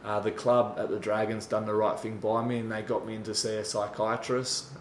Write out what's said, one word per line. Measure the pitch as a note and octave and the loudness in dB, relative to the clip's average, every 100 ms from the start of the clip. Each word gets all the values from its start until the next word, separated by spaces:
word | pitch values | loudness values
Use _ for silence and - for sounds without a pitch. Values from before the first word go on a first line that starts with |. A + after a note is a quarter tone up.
uh, | G#2+ G#2 | 0 0
the | G#2 | 0
club | G#2 A#2+ A#2+ A2 - | 0 4 6 4 0
at | G#2+ | -2
the | G2+ | -2
Dragons | G#2 G#2+ A2 A2 - | 0 2 2 -2 0
done | G#2+ G#2+ | 0 2
the | |
right | G#2+ G#2+ - | 2 2 0
thing | A2+ A2 | -4 -4
by | G#2+ A2+ | 0 2
me, | A#2+ A#2+ | 2 -2
and | A2 | -2
they | G#2+ | -4
got | G#2 A2 A2 | -2 -2 -2
me | A2 | -8
in | |
to | G#2+ G#2 | -4 -2
see | A2+ G#2+ | 0 -2
a | G#2 | -2
psychiatrist. | G#2+ G#2 - A2 A#2 - B2+ B2+ - - - | 0 -2 0 0 0 0 -2 0 -4 -6 -12